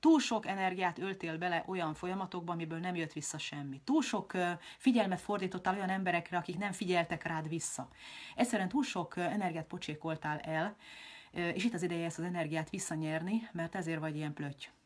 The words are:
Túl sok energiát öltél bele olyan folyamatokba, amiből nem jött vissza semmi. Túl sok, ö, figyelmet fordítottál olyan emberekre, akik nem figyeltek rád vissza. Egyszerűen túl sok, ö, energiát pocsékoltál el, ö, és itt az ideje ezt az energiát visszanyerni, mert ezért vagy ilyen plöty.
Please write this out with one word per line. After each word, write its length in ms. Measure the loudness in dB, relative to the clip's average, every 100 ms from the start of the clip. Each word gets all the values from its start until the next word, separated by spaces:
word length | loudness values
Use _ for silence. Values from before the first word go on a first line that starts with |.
Túl 200 | 10 8
sok 260 | 8 0 0
energiát 520 | 2 2 2 0 0
öltél 400 | -4 -2 -4 -2
bele 260 | 0 0 0
olyan 280 | -2 -2
folyamatokba, 580 | -2 -2 -2 -2 -4 -2
amiből 260 | -2 -2 -2
nem 160 | -2
jött 180 | -2 -2
vissza 260 | -4 -6 -6
semmi. 420 | -6 -6 -6 -6
Túl 180 | 2 4
sok, 300 | 4 -2 -2
ö, 180 | 0 0 0 -8 2
figyelmet 420 | 4 6 4 0
fordítottál 540 | 0 0 0 0 0
olyan 140 | 0 0
emberekre, 480 | 0 2 2 2 -2
akik 220 | -2 -4
nem 140 | -2
figyeltek 500 | -2 2 4 4 -2
rád 260 | -2 -2 -2
vissza. 400 | -2 -2 -6 -8 -12 -16 -14 -12
Egyszerűen 340 | 2 4 4 2
túl 140 | 2
sok, 340 | 2 0 -2 0
ö, 40 |
energiát 460 | 0 2 0 -2 -6
pocsékoltál 720 | -8 -6 -6 -4 -2 -2 -4
el, 380 | -2 0 0 -4 -18 -18 -18 -18 -10
ö, 160 | -2 -2
és 160 | 2
itt 100 | 0
az 80 | 2
ideje 220 | 0 0
ezt 140 | -2 -2
az 60 |
energiát 460 | -2 -2 0 -2 -2
visszanyerni, 760 | -4 -2 -2 0 0 0 -2 -2
mert 220 | -6 -4
ezért 260 | -2 -2 -2
vagy 160 | -2 -2
ilyen 160 | -4
plöty. 360 | -4 -8 -8 -14 _